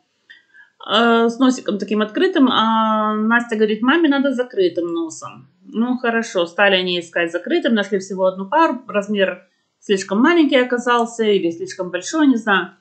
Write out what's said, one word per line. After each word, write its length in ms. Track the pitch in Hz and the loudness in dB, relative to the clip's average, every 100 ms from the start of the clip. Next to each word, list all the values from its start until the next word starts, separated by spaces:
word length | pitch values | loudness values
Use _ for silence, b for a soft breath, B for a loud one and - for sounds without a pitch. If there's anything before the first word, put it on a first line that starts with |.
| _ _ - b b b b _ - | _ _ -20 b b b b _ -2
э, 400 | 208 233 233 233 | 2 4 4 2
с 120 | 233 | 2
носиком 400 | 262 247 - 208 | 2 2 -2 -4
таким 220 | 196 208 | -2 -2
открытым, 480 | 214 311 370 349 254 | -2 0 0 2 2
а 640 | 233 220 226 220 214 214 214 | 4 2 2 2 0 0 -2
Настя 400 | 214 240 233 220 | 0 0 0 0
говорит: 260 | 214 214 | 0 0
"Маме 280 | 240 330 320 | 0 2 4
надо 220 | 277 277 | 2 0
с 40 | 240 | -2
закрытым 580 | 247 202 180 175 170 | -4 0 0 0 -4
носом". 540 | 170 165 156 127 104 - _ - | -4 -6 -10 -16 -18 -20 _ -10
Ну, 320 | 202 240 254 | -4 -2 -2
хорошо, 480 | 240 226 220 190 170 | -2 -2 -2 -2 -2
стали 300 | - 202 190 | 2 2 2
они 240 | 185 175 | 0 -4
искать 320 | 170 175 170 | -4 -4 -4
закрытым, 420 | 170 196 339 285 | -4 -2 -2 2
нашли 240 | 226 196 202 | 0 0 -4
всего 280 | 185 190 185 | -4 -2 -2
одну 200 | 185 196 | -2 -2
пару, 380 | 302 330 269 - | 2 2 0 -6
размер 600 | 202 196 208 185 180 _ _ _ _ | -4 -2 0 -2 -2 _ _ _ _
слишком 400 | - 190 190 196 | -2 -2 -2 0
маленький 380 | 277 349 285 269 | 4 4 4 2
оказался 640 | 247 247 247 240 233 - | 2 -2 0 0 0 -2
или 260 | 220 202 165 | 0 2 0
слишком 400 | 165 185 - 185 | -6 -8 -8 -8
большой, 380 | 175 - 320 294 | -8 -4 2 2
не 100 | 233 | 2
знаю. 360 | 214 196 180 - | 2 0 -2 -10